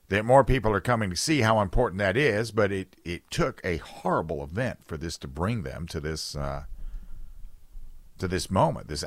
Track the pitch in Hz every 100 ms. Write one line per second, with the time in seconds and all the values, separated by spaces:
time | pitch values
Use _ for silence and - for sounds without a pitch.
0 | - 98 113 135 131 131 110 98 127 117
1 | 98 87 156 147 110 110 95 117 113 95
2 | 98 110 139 104 113 107 101 98 90 -
3 | 85 87 - - 143 - 92 80 - -
4 | 185 143 82 73 73 95 123 - - 80
5 | 82 - 69 73 95 117 65 65 85 82
6 | 76 78 - 73 69 69 - - - -
7 | - - - - - - - - - -
8 | - - 90 90 - 92 156 57 - 76